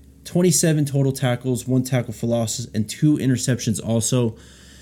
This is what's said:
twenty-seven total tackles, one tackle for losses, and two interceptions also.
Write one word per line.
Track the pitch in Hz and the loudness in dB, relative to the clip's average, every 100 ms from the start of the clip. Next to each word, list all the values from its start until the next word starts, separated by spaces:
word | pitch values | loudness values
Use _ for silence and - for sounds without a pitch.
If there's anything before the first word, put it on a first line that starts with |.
| - - - | -20 -20 -4
twenty-seven | 175 180 - 170 156 | 0 2 4 2 2
total | 143 139 135 | 0 0 0
tackles, | 135 127 120 127 120 123 | 0 -2 0 -2 -2 0
one | 127 | 0
tackle | 127 127 117 | 2 -2 -2
for | 107 117 | -4 -2
losses, | 117 113 - 117 | 0 -2 -4 -6
and | 110 107 | -4 -4
two | - 151 151 | 0 2 4
interceptions | 127 127 135 120 - 95 | 2 0 0 0 -2 -2
also. | - 117 110 127 117 - - - - - | -2 -2 0 0 0 -4 -14 -20 -20 -20